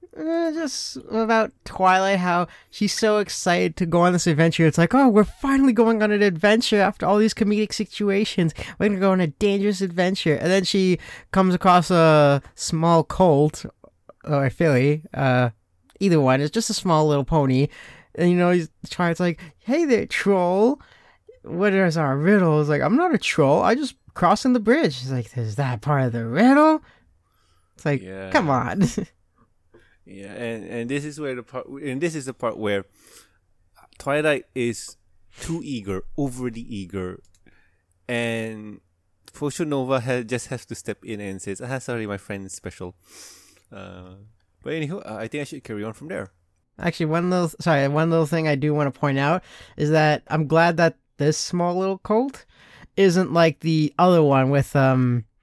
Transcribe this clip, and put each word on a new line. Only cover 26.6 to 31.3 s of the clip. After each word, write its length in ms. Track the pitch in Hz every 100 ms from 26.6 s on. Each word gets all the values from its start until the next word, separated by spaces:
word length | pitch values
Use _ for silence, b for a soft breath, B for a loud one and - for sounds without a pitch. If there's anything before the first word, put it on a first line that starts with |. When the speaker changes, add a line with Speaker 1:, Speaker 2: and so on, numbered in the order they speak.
| 311 311 b b b _ _ _ _ _ _ _
Speaker 1:
It's 80 | 156
like, 160 | 139
Speaker 2:
Yeah. 300 | 92 95 95
Speaker 1:
"Come 180 | 302 160
on." 340 | 135 - 196 185
<laughs> 60 | - 180 _ _ _ _ _ _ 113 b b _
Speaker 2:
Yeah, 260 | 98 98
and, 300 | 110 117 113 85
and 220 | 120 120
this 160 | 143
is 160 | 151 143
where 140 | 143